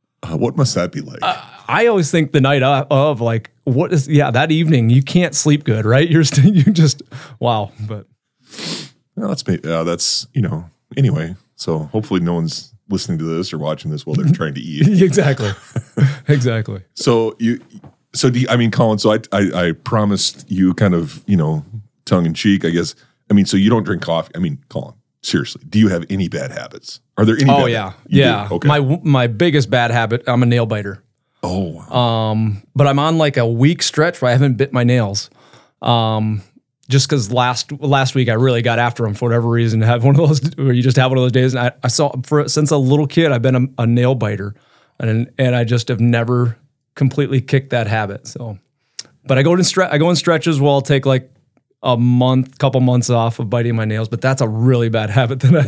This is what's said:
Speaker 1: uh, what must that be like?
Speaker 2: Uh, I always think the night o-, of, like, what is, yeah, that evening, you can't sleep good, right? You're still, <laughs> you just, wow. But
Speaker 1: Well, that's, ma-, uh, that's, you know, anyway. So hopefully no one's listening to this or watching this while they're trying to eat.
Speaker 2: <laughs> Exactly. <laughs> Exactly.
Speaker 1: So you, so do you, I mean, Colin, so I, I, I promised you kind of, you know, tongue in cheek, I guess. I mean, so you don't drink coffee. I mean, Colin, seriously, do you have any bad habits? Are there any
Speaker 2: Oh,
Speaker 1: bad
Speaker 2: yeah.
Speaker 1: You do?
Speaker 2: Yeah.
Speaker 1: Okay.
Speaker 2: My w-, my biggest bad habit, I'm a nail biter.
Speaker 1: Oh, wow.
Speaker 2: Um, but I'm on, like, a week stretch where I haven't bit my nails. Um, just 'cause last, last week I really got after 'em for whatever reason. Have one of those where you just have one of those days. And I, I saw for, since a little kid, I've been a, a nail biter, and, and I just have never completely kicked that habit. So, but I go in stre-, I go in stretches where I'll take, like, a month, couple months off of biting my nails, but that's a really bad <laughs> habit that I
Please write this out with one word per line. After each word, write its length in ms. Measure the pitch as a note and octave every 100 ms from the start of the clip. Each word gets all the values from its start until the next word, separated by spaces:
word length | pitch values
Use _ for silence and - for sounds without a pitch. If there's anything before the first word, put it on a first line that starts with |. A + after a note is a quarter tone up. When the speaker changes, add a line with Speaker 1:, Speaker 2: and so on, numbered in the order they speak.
| _ _
Speaker 1:
uh, 120 | - E2
what 200 | A#2 -
must 180 | C3+
that 160 | - F2
be 100 | -
like? 200 | - -
Speaker 2:
Uh, 180 | - - G2+ - -
I 180 | D3 A#3
always 240 | G#3 D3
think 220 | F3 D3
the 80 | D3+
night 220 | C3+ C#3+
o-, 220 | C3+ C#3 C#3
of, 300 | C#3 D3 C3
like, 300 | A#2 A2+ - _
what 280 | - B2+ F3
is, 160 | E3+ C3+
yeah, 240 | D3 C#3
that 180 | A#2+ D#3
evening, 400 | D#3 D#3+ C#3 A2+
you 120 | B2+
can't 320 | C3+ F3 E3+
sleep 280 | D3 D#3 D3
good, 220 | - A2
right? 240 | G#2 B2+ E3+
You're 160 | D#3+
still, 200 | D3 - C#3+
<laughs> 60 |
you 200 | G3 C#3+
just, 300 | F3 D#3 - - - - B2
wow. 320 | A#2+ A2+ G2+ - G#2+
But 220 | G#2+ - _ _ _ _ - - - - _ _
Speaker 1:
Well, 140 | - G2+
that's, 180 | - -
ma-, 240 | E2+ D#2
uh, 140 | E2
that's, 420 | E2 E2+ - - -
you 80 | -
know, 260 | F#2+ D#2 E2+ _ _ -
anyway. 400 | C3 D#2 E2 F#2+ _
So 240 | - - D#2+
hopefully 400 | D2+ A2 A2 F#2
no 160 | E2+
one's 400 | E2+ E2 - - _ -
listening 300 | F#2+ - E2+
to 60 |
this 280 | D#2+ D#2+ F2+
or 60 | D#2+
watching 340 | D2+ D#2 D#2
this 120 | D2+
while 120 | D#2+ D2+
they're 160 | F3
trying 220 | F3+ D#2+
to 60 | C#2
eat. 280 | - D2 D3
Speaker 2:
<laughs> 140 | G3
Exactly. 480 | F#3 C#3+ C#3+ C3 G#2 G2+
<laughs> 720 | - - - - C3+ C#3+ -
Exactly. 540 | D3 B2 A2+ G#2+ G2+ -
Speaker 1:
So 420 | - - A#2 A2+ -
you, 220 | A2+ A#2+ - G3 - _ _
so 180 | - B2+
do 100 | A#2+
you, 80 | B2
I 80 | A#2+
mean, 140 | A#2
Colin, 260 | G#2 A#2 G#2+
so 140 | A2
I, 60 | A2 -
I, 360 | G2 G2 F2 F2
I 40 |
promised 800 | D#2+ - A2+ G#2 G2 - - -
you 240 | F#2 F#2
kind 180 | F2+ G#2
of, 280 | F2 D#2+ - -
you 100 | G2
know, 280 | D#2 D#2 D2 G#2+ G#2 _
tongue 220 | - F#2 E2+
in 80 |
cheek, 300 | D#2+ G#2+ G2
I 60 | E2
guess. 240 | E2+ E2 - _ _ _
I 40 |
mean, 120 | G#2 F#2+
so 100 | G2
you 140 | G2+
don't 120 | A2+
drink 180 | G2+ F2+
coffee. 300 | - E2 -
I 40 | E2
mean, 200 | F2 C#2+ -
Colin, 260 | - - - _ _
seriously, 400 | - E2 A#1+ - -
do 100 | G#2+
you 80 | A2
have 160 | F2 E2
any 180 | G2 F2+
bad 220 | D#2 C2+
habits? 500 | C2 B1 - - - _ -
Are 80 |
there 120 | A2 A2+
any 120 | C#3
Speaker 2:
Oh, 120 | C#3
Speaker 1:
bad 60 | B2+
Speaker 2:
yeah. 220 | A2+ G2 - -
Speaker 1:
You 60 |
do? 40 | C#3
Speaker 2:
Yeah. 300 | C3 G#2+ G#2
Speaker 1:
Okay. 180 | - C#3+
Speaker 2:
My 100 | D3
w-, 220 | C3+ D#3+
my 220 | D#3 C#3 A#2+
biggest 420 | G#2+ F3 D3 A#2
bad 200 | B2+ A#2+
habit, 320 | A#2 A2+ A#2+ -
I'm 160 | B2
a 40 | A#2+
nail 200 | A#2+ A2+
biter. 360 | G#2+ G2+ G2 _ _ _ _
Speaker 1:
Oh, 400 | F2 F#2 F2+ D#2+ -
wow. 420 | B2+ A#2+ A2+ A2
Speaker 2:
Um, 300 | A2 A2 G2+ -
but 120 | - C#3+
I'm 100 | C#3
on, 200 | D3+ E3
like, 180 | D3+ C#3
a 100 | A#2
week 360 | A#2 C#3 F3
stretch 380 | - - D#3+ E3+
where 100 | B2
I 20 |
haven't 220 | B2 C#3
bit 180 | A#2 C#3
my 100 | B2
nails. 480 | A#2+ B2 G#2 G2+ - _ _ - _ _
Um, 600 | - A#2 A2+ A2 G#2+ G#2 - _ _ _ -
just 200 | C3+ C3+
'cause 220 | D3 G2+
last, 400 | B2+ B2 A#2+ - C#3+
last 340 | D3 C#3 C3+
week 140 | C3+ A#2+
I 60 |
really 280 | A2+ C3 A#2
got 160 | A#2 A#2
after 260 | A#2+ A#2 A2+
'em 80 |
for 140 | G2+ A#2+
whatever 200 | A#2+ A#2
reason. 320 | A#2 A#2 A2
Have 200 | A2 A#2+
one 140 | B2 C#3
of 100 | D#3
those 120 | D3+ D3 -
where 160 | C3+
you 100 | B2
just 140 | B2+ B2+
have 140 | C3
one 80 | C3
of 40 |
those 80 | B2+
days. 220 | B2 C3
And 120 | B2 B2
I, 60 | -
I 40 | B2
saw 240 | - C#3+ C3
for, 240 | B2 D3+ C3+
since 220 | D3+ D3
a 40 | D3
little 280 | B2+ D3 D3
kid, 240 | - E3
I've 120 | B2+
been 140 | C3 B2+ C3 -
a, 40 |
a 40 | A2+
nail 280 | A#2+ B2
biter, 400 | C3 A2 G2+ G2+ G2+ _ _ _ -
and, 320 | A2+ A2 A#2 -
and 160 | C3
I 100 | B2
just 240 | A2+ A#2+ -
have 120 | A#2
never 560 | A#2+ A#2 A#2 B2 B2 A2+ _ _ _
completely 480 | - C3+ C#3 C#3+ C3
kicked 260 | - C#3 C3
that 160 | B2 G#2
habit. 400 | A2 G#2 G2 -
So, 320 | - A#2+ G2+ _ _ _ - - _ -
but 100 | C#3
I 60 |
go 100 | C#3+
in 60 | F3
stre-, 300 | F3+ - F#3
I 80 | D3
go 100 | D#3+
in 80 | F3
stretches 420 | - E3 E3+ D3
where 100 | C#3+
I'll 100 | C#3
take, 240 | C3+ C#3+
like, 260 | C3+ C3 C3 _ _ _ _ _
a 120 | - A#2+
month, 600 | B2 B2 B2 C3 B2+ -
couple 220 | C#3 C3+
months 300 | B2+ B2+ A#2+
off 280 | A#2+ A2+ A2+
of 120 | A2+
biting 260 | A#2+ A#2 A2+
my 80 |
nails, 240 | A2 G#2+ A2
but 140 | A#2
that's 180 | C3 C3+
a 80 | A#2
really 400 | A2 B2 B2 A#2
bad 220 | A2 G#2+
<laughs> 80 | G#2
habit 220 | A#2+ C3+
that 140 | B2+
I 80 | E3